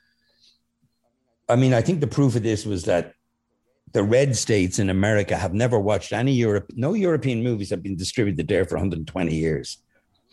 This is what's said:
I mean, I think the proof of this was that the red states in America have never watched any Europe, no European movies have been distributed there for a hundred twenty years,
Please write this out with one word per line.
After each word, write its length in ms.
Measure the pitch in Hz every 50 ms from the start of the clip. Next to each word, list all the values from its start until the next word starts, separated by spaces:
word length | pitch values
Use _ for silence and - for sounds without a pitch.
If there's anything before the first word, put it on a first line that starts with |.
| _ _ _ _ _ _ _ _ _ _ _ _ _ _ _ _ _ _ _ _ _ _ _ _ _ _ _ _ _
I 80 | - 120
mean, 180 | 123 131 131 131
I 80 | 113
think 180 | 113 165 185 151
the 80 | 147
proof 280 | 110 - 143 139 131 110
of 60 | 120 104
this 220 | 110 110 101 -
was 200 | 107 101 87 85
that 280 | 110 90 87 82 - - _ _ _ _ _ _ _ _ _ _ _ _ _ _ -
the 120 | - 113 101
red 320 | 104 117 131 143 139 120
states 420 | 101 - - 110 104 92 90 - -
in 100 | 101 95
America 460 | 92 95 101 107 110 104 101 - -
have 180 | 78 92 90 87
never 260 | 107 123 120 123 107
watched 340 | 98 104 104 92 - - 104
any 180 | 107 123 139
Europe, 400 | 135 120 117 110 101 101 - - -
no 180 | 113 123 156 214
European 500 | 220 190 175 160 139 - 135 120 113 120
movies 280 | 123 117 101 101 -
have 100 | 107 87 82
been 120 | 98 98
distributed 520 | 80 92 - - - 107 101 87 76 78
there 180 | 78 101 87 92
for 100 | - 85
a 40 | 80
hundred 280 | 87 98 85 82 78
twenty 280 | - - 92 87 80 78
years, 440 | 78 80 80 78 67 62 - - - _ _ _ _ _ _ _ _ _ _